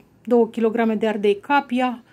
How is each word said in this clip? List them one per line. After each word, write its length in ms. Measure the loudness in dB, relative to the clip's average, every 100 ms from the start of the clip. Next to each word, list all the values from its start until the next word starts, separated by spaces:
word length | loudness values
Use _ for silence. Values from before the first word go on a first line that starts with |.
| _ _
două 240 | 0 2 2
kilograme 480 | 0 -2 0 -2 0
de 120 | -2
ardei 320 | 0 0 0
capia, 640 | 0 -2 0 -2 -4 -6 -14